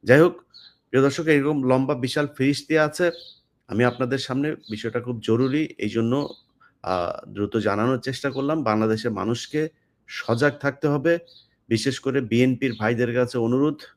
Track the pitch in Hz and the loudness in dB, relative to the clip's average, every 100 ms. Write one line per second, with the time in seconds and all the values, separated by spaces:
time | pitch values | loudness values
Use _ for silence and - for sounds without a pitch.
0 | - 135 170 - _ - - _ _ 127 | 6 6 6 2 _ -20 -20 _ _ 2
1 | 139 135 160 147 139 151 131 131 135 139 | 2 0 2 2 2 0 2 2 2 -2
2 | 123 - 147 - 135 139 - 156 151 151 | -2 -2 -4 -2 -2 -2 0 2 2 0
3 | 175 170 - - _ _ _ 104 123 120 | -2 -2 -18 -20 _ _ _ 2 2 2
4 | 127 135 - 131 147 147 - 107 113 120 | -4 -4 -4 -4 -4 -6 -10 -8 -6 -6
5 | 120 117 107 113 131 143 156 - 107 113 | -6 -8 0 2 2 0 -4 -4 -4 0
6 | 113 131 143 - _ _ _ _ - 92 | 0 0 -2 -10 _ _ _ _ -4 -2
7 | 87 - - 101 101 113 104 101 117 131 | -2 -6 -12 -6 -2 0 0 0 0 0
8 | - 127 139 131 139 160 117 107 110 110 | -4 -6 -6 -4 -2 -2 0 2 2 0
9 | 120 101 98 120 - 151 156 _ _ _ | -2 -2 -2 -2 -4 -4 -6 _ _ _
10 | _ - - 117 143 139 139 139 151 143 | _ -10 -2 2 2 2 -4 -2 0 0
11 | 147 170 170 - _ _ _ 113 135 123 | 2 0 -2 -20 _ _ _ -2 -2 -4
12 | 135 135 113 113 127 127 135 110 107 120 | -2 -2 0 2 2 2 -4 -2 -2 0
13 | 120 120 123 123 117 127 147 147 - | 0 0 0 0 0 2 0 -2 -14